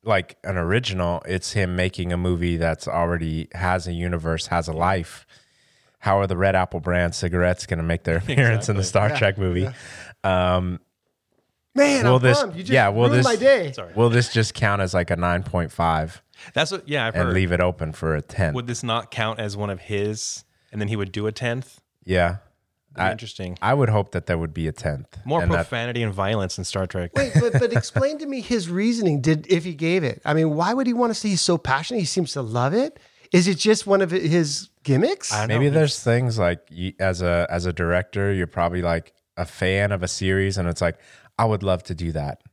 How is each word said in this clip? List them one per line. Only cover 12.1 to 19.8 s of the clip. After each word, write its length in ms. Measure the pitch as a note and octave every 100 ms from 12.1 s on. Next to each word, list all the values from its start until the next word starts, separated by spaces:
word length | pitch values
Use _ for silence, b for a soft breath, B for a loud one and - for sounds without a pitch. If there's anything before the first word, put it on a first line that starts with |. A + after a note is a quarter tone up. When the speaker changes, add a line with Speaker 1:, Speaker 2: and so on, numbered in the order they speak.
| B2+
Speaker 3:
I'm 40 |
Speaker 1:
this, 200 | B2+ D4
Speaker 3:
bummed. 140 | A#3 E3
You 80 |
just 80 | F#3
Speaker 1:
yeah, 160 | C3 G2+
will 140 | G#2 A#2+
Speaker 3:
ruined 120 | -
Speaker 1:
this, 40 |
Speaker 3:
my 120 | C3 A3
day. 340 | C4 C4 D#3+
Speaker 2:
Sorry. 220 | B2+ F2+
Speaker 1:
will 160 | G2+ A#2
this 240 | A#2+ A#2
just 200 | A#2 G#2+
count 280 | - G#2+ G2+
as, 120 | F#2+
like, 160 | F#2 F2
a 60 | E2+
nine 280 | F2 F2
point 280 | F#2+ F2+ E2
five 500 | - E2 D#2+ D#2+ - _ B B
Speaker 2:
That's 180 | - D#3
what, 160 | F#3 -
yeah, 160 | D3 A2+
I've 80 | G#2
Speaker 1:
and 100 | F2
Speaker 2:
heard. 60 |
Speaker 1:
leave 180 | F#2 F#2
it 80 | F2
open 320 | F2+ E2+ D#2
for 220 | D#2 D#2+ D2+
a 60 |
tenth? 340 | - - E2+ D2
Speaker 2:
Would 120 | A#2+
this 160 | A#2
not 260 | A#2+ A2+ A2+
count 280 | - A2 A2+
as 160 | G#2+ G2+
one 140 | G#2
of 100 |
his, 640 | F#2